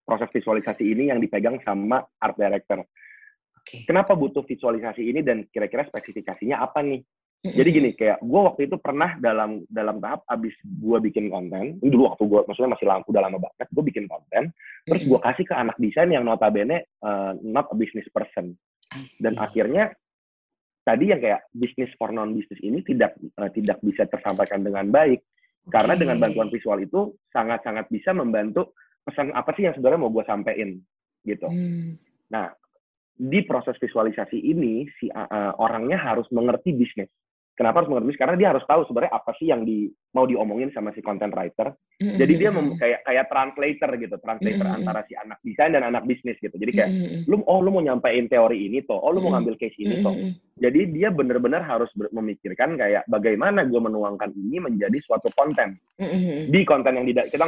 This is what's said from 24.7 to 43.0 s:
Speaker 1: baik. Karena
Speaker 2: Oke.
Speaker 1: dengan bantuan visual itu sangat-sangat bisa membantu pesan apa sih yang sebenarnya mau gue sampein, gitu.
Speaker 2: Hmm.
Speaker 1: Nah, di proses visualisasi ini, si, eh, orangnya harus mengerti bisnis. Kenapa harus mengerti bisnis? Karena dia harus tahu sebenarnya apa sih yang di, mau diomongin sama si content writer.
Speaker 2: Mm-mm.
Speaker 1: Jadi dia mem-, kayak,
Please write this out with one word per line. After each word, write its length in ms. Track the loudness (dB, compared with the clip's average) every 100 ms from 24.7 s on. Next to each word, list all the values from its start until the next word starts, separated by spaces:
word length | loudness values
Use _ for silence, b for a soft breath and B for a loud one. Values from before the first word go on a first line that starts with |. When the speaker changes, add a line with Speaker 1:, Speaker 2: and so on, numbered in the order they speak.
| -2 4
Speaker 1:
baik. 320 | 4 6 2 -2 _ _ _
Karena 320 | 0 2 4 2
Speaker 2:
Oke. 40 |
Speaker 1:
dengan 160 | 2 2
bantuan 300 | 2 2 -2
visual 280 | -4 -2 -2
itu 240 | -2 -2 -2 -6 _
sangat-sangat 600 | -4 -2 -4 -4 -6 -6
bisa 240 | -4 -2
membantu 600 | 0 0 0 0 -2 -4 b b b
pesan 320 | -8 -4 -4
apa 200 | -2 -4
sih 120 | 0
yang 80 | 0
sebenarnya 280 | 2 2 4
mau 80 | 2
gue 160 | 0
sampein, 560 | -2 -2 -2 -4 -6 -10 -18 _ _ _
gitu. 240 | -8 -6
Speaker 2:
Hmm. 560 | -4 -4 -4 -6 -8 -12 _ _ _
Speaker 1:
Nah, 200 | -8 -8 -12 _ _ _ _ _
di 340 | -10 -2 0
proses 320 | 0 -2 -4 -6
visualisasi 640 | -4 0 0 -2 -6 -2
ini, 460 | 0 0 0 -2 -6 -8
si, 120 | -8
eh, 440 | -8 -6 -4 -4
orangnya 420 | 0 0 0 -2 -2
harus 260 | 0 -2 -2
mengerti 440 | 0 2 0 0
bisnis. 360 | 0 0 -4 -10 _ _ _ _
Kenapa 240 | -2 2 2
harus 100 | 2
mengerti 200 | 0 -2
bisnis? 120 | 0
Karena 140 | 0
dia 140 | 4 4
harus 140 | 2
tahu 180 | 2 2
sebenarnya 300 | 2 0 0
apa 160 | -2 -4 -2
sih 100 | 0
yang 160 | 0
di, 240 | 0 -2 -4 -10 _
mau 140 | 0
diomongin 480 | 2 2 -2 -2 -4
sama 180 | -6 -8
si 100 | -6
content 300 | -6 -4 -4
writer. 460 | -4 -4 -4 -4 -6 _ -6
Speaker 2:
Mm-mm. 200 | -2 4
Speaker 1:
Jadi 160 | 4
dia 160 | 4 2
mem-, 240 | 2 -2
kayak, 300 | 0 0 0